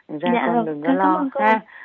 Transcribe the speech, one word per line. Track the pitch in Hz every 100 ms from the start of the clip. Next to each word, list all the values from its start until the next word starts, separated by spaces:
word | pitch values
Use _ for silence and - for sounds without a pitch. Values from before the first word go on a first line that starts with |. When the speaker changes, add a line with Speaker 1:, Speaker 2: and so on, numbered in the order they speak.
| -
Speaker 1:
Thành | 151
ra | 175
Speaker 2:
Dạ | 233 220
Speaker 1:
con | 233
Speaker 2:
rồi, | 160
Speaker 1:
đừng | 151
có | 156
Speaker 2:
con | 180
cảm | 190
Speaker 1:
lo | 185
Speaker 2:
ơn | 269
cô. | -
Speaker 1:
ha. | 214 220 - -